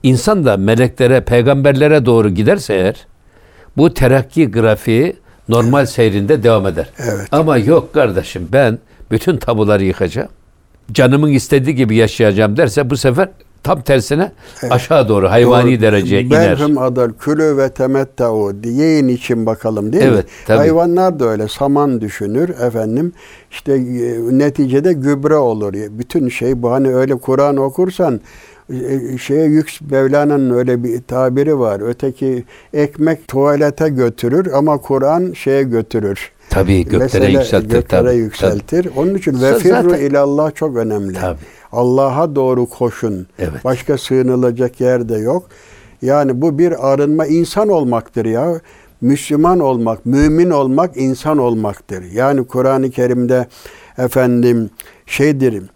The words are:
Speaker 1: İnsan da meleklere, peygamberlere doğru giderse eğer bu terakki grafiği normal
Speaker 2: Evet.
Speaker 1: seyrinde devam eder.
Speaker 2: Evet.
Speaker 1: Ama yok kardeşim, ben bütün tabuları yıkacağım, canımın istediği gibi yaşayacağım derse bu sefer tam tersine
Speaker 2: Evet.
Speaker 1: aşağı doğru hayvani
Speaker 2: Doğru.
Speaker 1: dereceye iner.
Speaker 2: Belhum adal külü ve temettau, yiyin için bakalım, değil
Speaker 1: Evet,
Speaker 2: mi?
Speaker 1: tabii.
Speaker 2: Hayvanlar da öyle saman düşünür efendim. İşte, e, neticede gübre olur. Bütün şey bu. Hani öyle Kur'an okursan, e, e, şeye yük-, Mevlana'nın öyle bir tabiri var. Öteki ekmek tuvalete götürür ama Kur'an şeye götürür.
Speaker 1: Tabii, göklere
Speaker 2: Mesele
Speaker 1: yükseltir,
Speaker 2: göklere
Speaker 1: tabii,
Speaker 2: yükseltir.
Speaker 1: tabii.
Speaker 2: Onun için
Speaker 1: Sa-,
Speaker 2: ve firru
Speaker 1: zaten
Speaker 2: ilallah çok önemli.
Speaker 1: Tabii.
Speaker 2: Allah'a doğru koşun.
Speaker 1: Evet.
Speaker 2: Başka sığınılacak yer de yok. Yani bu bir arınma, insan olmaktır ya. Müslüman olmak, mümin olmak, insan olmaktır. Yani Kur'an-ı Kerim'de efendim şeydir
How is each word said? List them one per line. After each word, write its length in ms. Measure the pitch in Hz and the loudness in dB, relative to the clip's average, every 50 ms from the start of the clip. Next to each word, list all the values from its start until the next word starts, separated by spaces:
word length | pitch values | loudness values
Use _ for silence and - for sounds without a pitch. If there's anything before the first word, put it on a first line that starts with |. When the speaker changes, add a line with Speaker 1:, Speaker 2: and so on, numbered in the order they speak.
| - | 4
Speaker 1:
İnsan 420 | 131 127 120 - 208 214 196 156 | 2 2 2 2 2 0 2 2
da 120 | 127 101 | 2 2
meleklere, 640 | 95 95 104 117 117 127 120 - - 131 120 131 127 92 | 2 2 2 2 2 2 0 0 2 2 4 4 2 2
peygamberlere 800 | - 120 120 117 127 139 139 135 143 139 131 147 151 156 151 123 | 2 2 2 4 4 2 4 4 2 4 4 4 4 4 4 4
doğru 220 | 123 120 117 107 104 | 4 4 4 4 2
giderse 440 | 92 95 107 127 196 175 139 - 104 | 0 0 2 2 2 0 0 -2 0
eğer 320 | 95 92 98 113 - - _ - _ _ _ _ _ _ - _ - - - - | 0 0 0 -2 -4 -14 _ -20 _ _ _ _ _ _ -20 _ -20 -20 -10 0
bu 180 | - 147 170 233 | 2 2 2 2
terakki 560 | - 131 123 127 135 127 - - 160 160 120 | 2 2 2 2 2 0 -2 0 0 0 0
grafiği 680 | 98 117 113 113 107 104 - - 113 113 143 175 - - _ _ _ _ _ - | 2 2 2 2 2 0 0 0 0 0 0 0 -4 -8 _ _ _ _ _ -2
normal 300 | 113 120 117 117 131 143 | 0 0 2 2 2 2
Speaker 2:
Evet. 120 | 139 135 | 0 0
Speaker 1:
seyrinde 520 | - - 117 110 95 101 101 101 156 131 104 | 0 0 0 2 2 0 2 2 0 2 4
devam 240 | 117 113 107 95 | 2 2 4 2
eder. 240 | 98 87 82 80 - - - | -2 -4 -4 -8 -8 -10 -8
Speaker 2:
Evet. 280 | 135 120 107 98 95 - - | -6 -6 -6 -6 -6 -2 0
Speaker 1:
Ama 260 | 147 160 156 147 123 | 0 2 2 2 2
yok 340 | 104 113 160 165 160 - - | 2 4 2 2 2 0 -2
kardeşim, 540 | 151 135 113 92 90 - - - 92 87 80 101 | 0 0 0 0 -4 -6 -6 -10 -12 -8 -2 0
ben 260 | 135 143 117 110 - _ _ _ _ - _ | 2 2 2 0 -4 _ _ _ _ -8 _
bütün 260 | - - - 180 175 | -4 -2 0 -2 -2
tabuları 480 | 123 - 117 120 107 107 101 104 101 98 | -2 -2 -2 0 0 2 2 2 2 2
yıkacağım, 440 | 95 92 - 98 87 - 120 - - - _ _ _ _ _ _ _ _ _ _ - 107 | 0 0 -2 -2 -4 -4 -6 -8 -10 -12 _ _ _ _ _ _ _ _ _ _ -8 0
canımın 380 | - 131 123 135 143 151 151 | 2 2 4 4 2 2 2
istediği 440 | 143 135 - - 156 139 131 135 156 | 2 0 0 2 0 0 2 0 0
gibi 220 | 127 135 107 110 | 0 0 2 2
yaşayacağım 600 | 113 113 107 - - 117 107 98 101 110 104 104 | 2 2 2 2 2 2 2 4 2 2 0 2
derse 340 | 135 165 127 - 147 143 123 | 0 0 0 2 -2 -2 -2
bu 60 | 143 | -2
sefer 320 | 127 - 135 123 151 190 185 - - - _ _ _ _ | 0 0 0 2 2 0 -2 -4 -20 -20 _ _ _ _
tam 180 | 139 180 143 120 | -4 -4 -4 0
tersine 500 | - 139 131 110 - 147 147 185 - - _ - - - - - | 2 2 2 2 0 -2 -2 -2 -4 -6 _ -20 -20 -16 -10 -4
Speaker 2:
Evet. 100 | 123 123 | -2 -2
Speaker 1:
aşağı 360 | 123 - - 170 151 127 107 | -2 0 2 2 2 4 4
doğru 220 | 110 101 95 92 | 2 2 2 4
hayvani 420 | 98 117 120 123 123 120 123 123 127 | 4 4 4 6 4 4 4 2 2
Speaker 2:
Doğru. 80 | 117 | 2
Speaker 1:
dereceye 420 | 113 110 104 101 95 85 98 98 123 | 2 2 2 2 0 0 0 0 0
iner. 360 | 127 143 156 170 - 175 135 | 2 2 2 4 2 2 0
Speaker 2:
Belhum 200 | 147 147 151 135 | 0 0 0 0
adal 320 | 127 127 123 127 123 117 110 - | 0 -2 0 0 -2 -2 -2 -6
külü 360 | - 147 151 151 156 156 147 | -4 -4 -2 0 0 0 2
ve 140 | 139 135 131 | 2 0 -2
temettau, 840 | - - 131 127 135 139 135 131 _ - 127 117 110 110 104 101 98 101 107 | 0 -2 -2 0 0 0 -2 -4 _ -2 -2 0 0 0 -2 -2 -4 -8 -8
yiyin 440 | 117 117 135 156 160 160 151 139 127 | -4 -2 0 2 2 2 2 2 2
için 380 | 123 120 - - 123 113 110 | 0 -2 -2 -4 -2 -2 0
bakalım, 460 | 113 113 - - 113 110 104 101 107 110 | -2 -4 -2 -4 -4 -4 -4 -4 -2 0
değil 120 | 185 220 | 2 4
Speaker 1:
Evet, 200 | 131 120 104 - | 4 2 2 0
Speaker 2:
mi? 60 | - - - - | -4 -10 -20 -2
Speaker 1:
tabii. 120 | - 110 127 | 0 2 2
Speaker 2:
Hayvanlar 640 | 147 160 160 165 170 170 170 180 185 185 175 147 | 4 2 2 2 2 2 2 2 2 0 0 0
da 40 | 127 117 | -2 -2
öyle 200 | 110 107 107 107 | 0 -2 -4 -6
saman 520 | - - 139 139 143 143 147 143 127 117 | -4 -4 -2 0 0 0 0 0 -2 -2
düşünür 480 | 107 104 98 - 110 101 107 131 165 180 | -4 -8 -8 -8 -8 -4 -2 -2 -2 -2
efendim. 640 | 175 - 120 123 110 113 110 110 113 131 160 175 175 - - - - - - _ | -4 -4 -4 -4 -2 -2 -4 -2 -2 -2 -4 -4 -6 -10 -20 -20 -20 -20 -20 _
İşte, 220 | - - - 143 139 | -20 -12 -4 -2 0
e, 60 | 135 127 123 123 123 117 120 120 117 117 117 131 131 | 0 0 -2 -4 -4 -4 -4 -4 -4 -2 0 2 2
neticede 540 | 143 147 139 - 143 131 127 139 151 185 180 | 2 2 0 0 -2 0 0 0 2 0 0
gübre 440 | 147 131 143 143 139 139 151 156 | 0 0 -2 -2 0 0 0 0
olur. 360 | 151 139 120 113 107 104 101 95 | 2 2 0 -2 -2 -4 -6 -6
Bütün 540 | 101 107 104 107 110 123 - - 170 139 123 | -6 -10 -10 -10 -12 -12 -4 -2 -2 -2 -2
şey 340 | - - 123 123 135 120 120 | -4 -4 -2 -2 -2 -2 -2
bu. 80 | 120 120 | -2 0
Hani 220 | 135 139 131 127 | 2 0 0 2
öyle 200 | 127 131 131 139 | 0 0 0 -2
Kur'an 420 | 123 - - 131 131 143 143 139 | -4 -2 -2 0 2 2 2 2
okursan, 640 | 139 135 135 131 - 185 185 185 - 185 160 123 104 - - - - - - - - _ _ 135 | 0 -2 -2 -2 -2 -2 -2 0 -2 -2 -2 -2 -4 -8 -14 -20 -20 -20 -20 -20 -20 _ _ -12
e, 40 | |
e, 420 | 127 123 123 135 135 120 117 127 127 | -10 -6 -4 -4 -6 -6 -6 -8 -10
şeye 260 | - - 139 151 160 | -4 -2 0 0 2
yük-, 360 | 151 151 156 151 - - - - 143 | 2 2 2 0 -2 -8 -18 -8 -2
Mevlana'nın 600 | 139 135 135 135 139 147 147 147 147 143 135 127 | 0 0 2 2 2 2 2 2 0 0 0 0
öyle 340 | 120 120 123 127 123 120 120 | 0 0 0 0 -2 -2 -2
bir 180 | 123 117 120 123 | -4 -6 -6 -8
tabiri 560 | - 123 127 131 131 127 135 143 151 151 139 | -6 -4 -2 0 0 0 0 0 0 0 0
var. 220 | 123 110 101 101 104 117 | 0 -2 -2 -4 -4 -6
Öteki 560 | 123 - - 135 127 - 143 135 131 123 123 - - - - _ - | -6 -4 -6 -6 -6 -4 -4 -4 -4 -4 -8 -12 -20 -20 -20 _ -4
ekmek 540 | 147 147 139 - - 151 160 160 156 - - | -2 -2 -2 -2 -2 -2 -2 -2 -4 -8 -8
tuvalete 600 | - 135 139 147 147 143 151 147 143 - 160 156 | -2 0 0 2 2 2 0 -2 -2 -2 -2 -2
götürür 640 | 143 127 127 117 113 - - 120 127 165 190 185 - | 0 0 -2 -2 -2 -4 -4 -2 0 0 -2 0 0
ama 260 | 139 143 156 151 139 | 0 0 2 0 -2
Kur'an 540 | - - 135 135 135 139 156 175 180 185 170 | -2 -4 -2 0 0 0 0 0 -2 -4 -8
şeye 300 | - - 139 135 139 139 | -6 -4 -2 0 0 0
götürür. 680 | 127 117 113 110 _ - 113 104 101 98 - - - _ _ _ - | 0 -2 -4 -4 _ -4 -4 -4 -4 -6 -6 -10 -18 _ _ _ -4
Speaker 1:
Tabii, 320 | - 98 95 90 98 92 85 | -2 -2 2 2 2 0 2
göklere 140 | - - - 127 | 0 0 0 0
Speaker 2:
Mesele 300 | 131 - 101 - 98 98 | 0 0 0 2 2 2
Speaker 1:
yükseltir, 360 | 139 131 113 110 98 107 107 | 2 0 0 0 -2 0 0
Speaker 2:
göklere 340 | 117 120 113 - - 92 120 | 0 0 0 0 0 0 2
Speaker 1:
tabii, 120 | 127 123 | 2 0
Speaker 2:
yükseltir. 680 | 120 113 110 - - - - 107 101 101 - 147 170 180 | 0 -2 -4 -6 -2 -2 -2 -2 -2 -6 -4 -2 -2 -2
Speaker 1:
tabii. 100 | 180 135 131 | -2 -4 -2
Speaker 2:
Onun 140 | 151 180 196 | -2 -2 -2
için 180 | 196 - 165 139 | -2 -2 -2 -2
Speaker 1:
Sa-, 100 | 127 127 135 139 | 0 2 2 2
Speaker 2:
ve 40 | - | 2
firru 120 | - 180 214 247 190 175 | 4 2 2 4 2 2
Speaker 1:
zaten 100 | 175 151 139 | 2 0 0
Speaker 2:
ilallah 500 | 143 139 143 143 143 143 147 151 156 147 | 0 2 2 2 2 2 0 -2 -2 -2
çok 220 | - 160 156 131 | -4 -6 -4 -2
önemli. 380 | 117 113 110 104 104 101 98 92 | -2 -2 -2 -2 -4 -4 -6 -6
Speaker 1:
Tabii. 240 | 92 92 92 85 73 - - - - - - - | -6 -6 -6 -6 -8 -12 -20 -20 -20 -20 -10 -4
Speaker 2:
Allah'a 600 | 113 123 123 127 135 139 139 127 139 165 165 143 | -2 0 2 2 2 0 0 0 -2 -2 -2 -2
doğru 320 | 139 131 127 131 127 123 | -2 0 0 0 0 -2
koşun. 600 | 117 - - 127 120 110 - - 113 104 92 90 - _ - | -4 -4 -4 -4 -4 -4 -4 -6 -6 -6 -6 -10 -14 _ -8
Speaker 1:
Evet. 260 | 95 82 73 69 - | -8 -8 -8 -6 -4
Speaker 2:
Başka 340 | 127 131 127 - - 147 127 | -4 -4 -4 -2 -4 -4 -4
sığınılacak 840 | - - 131 131 127 127 127 127 127 123 120 117 127 123 123 - | -2 -2 0 0 0 0 0 0 0 -2 0 -2 -4 -4 -4 -2
yer 280 | 127 123 127 123 120 110 | -2 0 0 0 -2 -4
de 60 | 113 | -4
yok. 320 | 107 107 117 143 180 180 _ - - - - - - - - - _ - | -4 -2 -2 -4 -4 -6 _ -20 -20 -20 -20 -20 -20 -20 -20 -18 _ -2
Yani 400 | 127 139 147 143 135 123 120 147 | 0 2 2 2 0 -2 0 -2
bu 160 | 170 147 139 | -2 0 2
bir 340 | 170 175 165 120 127 139 139 | 0 0 0 -2 0 0 0
arınma, 340 | 139 147 143 151 160 156 | 2 2 0 0 0 0
insan 420 | 143 156 165 170 165 - 202 220 208 | 0 0 0 0 -2 -2 -2 0 2
olmaktır 560 | 196 165 143 123 120 113 110 - _ 120 107 | 0 0 0 0 -2 -4 -4 -6 _ -4 -4
ya. 360 | 110 110 117 143 175 170 165 _ _ - - _ _ _ _ | -2 -2 -2 -2 -2 -4 -6 _ _ -20 -20 _ _ _ _
Müslüman 600 | - 123 139 143 - - 151 147 156 170 185 180 | 0 0 0 0 -2 -2 0 2 2 2 2 2
olmak, 460 | 156 135 131 120 117 113 113 - _ | 2 0 0 0 -2 -2 -4 -4 _
mümin 440 | 120 127 139 147 151 156 160 175 180 | -2 2 2 2 2 4 2 2 2
olmak, 460 | 175 143 139 131 131 147 175 180 - | 2 0 0 0 2 0 0 -2 -2
insan 420 | - 131 131 131 123 - 156 156 147 | -4 -2 -2 -2 -4 -4 -2 0 0
olmaktır. 640 | 131 123 117 110 107 104 101 - _ - 101 92 90 90 90 | 0 0 0 -2 -2 -4 -6 -8 _ -12 -12 -12 -12 -10 -4
Yani 320 | 110 127 135 143 135 123 | 0 0 0 0 0 -2
Kur'an-ı 460 | 123 - 127 127 131 135 131 131 131 | -4 -4 -2 0 0 0 0 -2 -4
Kerim'de 560 | 123 - 123 123 123 123 123 120 127 127 123 123 - - - - - - - - _ - | -2 -2 -2 0 0 0 0 0 0 0 -2 -4 -10 -20 -20 -20 -20 -20 -20 -20 _ -6
efendim 720 | 127 123 - 135 131 123 123 120 120 123 120 117 113 104 _ _ - - - _ _ | -6 -2 0 0 0 2 2 2 2 2 2 0 -2 -6 _ _ -20 -20 -20 _ _
şeydir 560 | - - - 143 151 151 135 135 127 113 101 92 95 _ | -14 -4 0 0 0 0 0 0 -2 -2 -4 -10 -14 _